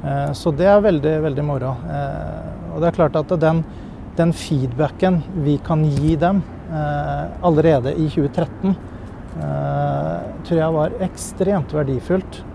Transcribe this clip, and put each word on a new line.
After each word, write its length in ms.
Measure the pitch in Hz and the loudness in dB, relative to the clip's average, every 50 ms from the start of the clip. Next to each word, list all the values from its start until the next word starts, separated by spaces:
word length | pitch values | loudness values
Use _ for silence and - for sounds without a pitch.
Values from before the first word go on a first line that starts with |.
| - | -4
Eh, 280 | 147 139 139 143 147 | -2 -2 -2 -2 -2
så 180 | 143 - - 175 147 | -4 -2 -2 -2 0
det 100 | 143 180 | 4 4
er 140 | 196 202 208 | 6 6 6
veldig, 420 | 202 214 175 147 139 156 156 156 | 6 6 2 4 2 2 2 2
veldig 220 | 156 156 135 139 147 | 0 0 0 -2 -2
moro. 320 | 151 143 131 127 131 131 123 - 170 | -2 -2 -2 -2 -4 -6 -6 -6 -6
Eh, 840 | 151 143 143 139 - - - - - 160 - - - - 170 170 165 | -6 -4 -4 -4 -6 -6 -6 -8 -8 -8 -10 -10 -10 -10 -10 -8 -4
og 60 | 160 | 0
det 80 | 160 170 | 0 2
er 40 | |
klart 240 | - - 165 147 - | 4 4 2 4 4
at 120 | 160 147 - 180 160 | 0 0 2 2 4
den, 240 | 160 160 160 165 160 - - - - - - - - - - | 4 4 4 2 0 -2 -8 -14 -14 -14 -14 -14 -14 -6 0
den 160 | - 170 170 | 2 2 2
feedbacken 920 | 160 - - - 160 135 131 127 120 127 151 139 - - 185 185 185 165 143 - 190 175 139 | 2 0 -2 0 0 0 0 0 0 0 0 0 2 2 2 4 4 2 0 -2 -4 -2 2
vi 140 | 147 147 139 | 2 2 2
kan 260 | - - 165 156 156 | 2 0 2 2 4
gi 320 | 151 139 135 147 156 165 | 2 2 2 2 2 2
dem, 260 | 147 165 175 202 196 - - - - - - | 4 4 4 2 2 0 -2 -10 -14 -10 -6
eh, 540 | 165 156 151 147 147 147 147 143 143 143 147 - - - | -4 -4 -2 -2 -2 -2 -2 -2 -4 -4 -4 -6 -8 0
allerede 520 | - 180 160 147 156 165 156 131 120 131 - | 2 4 4 6 6 6 6 4 2 0 0
i 120 | - 156 151 | 0 0 0
tjue 200 | - 170 143 139 | 2 0 0 0
tretten, 480 | - - 170 - - - - 190 196 - - - - - - - - - - - - | 0 -2 -2 -2 -4 -2 0 0 0 -2 -4 -14 -14 -14 -14 -14 -14 -14 -14 -12 -10
eh, 840 | 160 151 147 - 71 71 - - 143 143 143 143 - 151 156 165 - - - - - - | -6 -4 -4 -2 -2 -2 -2 0 0 0 0 0 -2 -2 -4 -4 -4 -6 -8 -10 -12 -4
tror 140 | - 170 165 | 0 0 2
jeg 140 | 156 160 | 2 2
var 180 | 160 151 151 180 190 190 | 2 2 0 0 -2 -4
ekstremt 720 | 190 180 - - - - - - 190 190 208 185 135 - | -4 -4 -4 -8 -12 -12 -4 -2 0 2 2 0 0 -2
verdifullt 720 | 147 151 147 135 135 120 - - 180 190 190 - - - - - | -2 -2 0 0 0 -2 0 0 0 0 0 -4 -14 -14 -14 -14